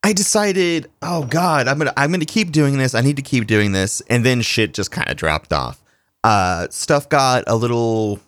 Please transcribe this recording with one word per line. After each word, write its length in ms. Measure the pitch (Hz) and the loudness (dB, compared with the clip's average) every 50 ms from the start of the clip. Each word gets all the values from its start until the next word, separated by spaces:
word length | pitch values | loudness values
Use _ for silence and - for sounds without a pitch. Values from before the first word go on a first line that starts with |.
| - | 2
I 100 | 202 214 | 2 2
decided, 760 | 185 202 - - 214 208 208 190 190 185 175 170 160 - - _ _ | 2 0 0 0 0 0 0 0 0 0 0 0 -2 -6 -8 _ _
"Oh 240 | - 170 175 165 143 | -8 -6 -4 -4 -4
God, 440 | 120 113 165 180 180 160 143 127 127 | -2 0 0 2 2 2 2 2 0
I'm 100 | 139 147 | 0 0
gonna, 160 | 156 135 - | 0 -2 0
I'm 140 | - 143 147 | 0 0 0
gonna 160 | 165 - 156 | 0 -2 -2
keep 260 | - - 220 214 175 147 | -2 0 -2 -2 2 2
doing 240 | 156 147 139 139 | 2 2 2 2
this. 180 | 139 131 127 - | 2 0 0 0
I 60 | 117 | 2
need 160 | 120 139 147 | 2 2 2
to 60 | 139 135 | 0 -4
keep 240 | - - 127 113 | -2 -2 -2 0
doing 260 | 104 113 107 104 104 98 | 2 2 2 2 2 2
this." 300 | 95 95 98 - - - - | 0 0 0 -2 -6 -4 -2
And 160 | 117 120 110 | 0 2 2
then 160 | 131 127 123 113 | 2 2 2 0
shit 320 | - - - 110 - - | -2 0 0 0 0 -2
just 160 | - 98 - | -6 -6 -6
kinda 240 | - 90 - - 69 | -4 -6 -4 -4 -4
dropped 380 | 73 - 80 78 76 - _ - | -2 -2 -2 -2 -2 -2 _ -4
off. 280 | 73 64 60 62 _ _ _ _ _ _ _ _ _ - | -2 -2 -4 -10 _ _ _ _ _ _ _ _ _ 0
Uh, 440 | 113 107 101 92 90 90 82 87 - | 2 2 4 2 0 -2 -4 -6 -8
stuff 380 | - - - - 156 143 143 - | -8 -10 -2 0 0 0 0 0
got 360 | 160 143 135 131 127 127 - | 0 2 2 2 2 0 0
a 80 | - 117 | 0 -2
little 640 | 113 113 123 120 117 117 117 113 110 110 104 101 98 _ | 0 0 -2 0 0 0 0 0 0 -2 -2 -4 -6 _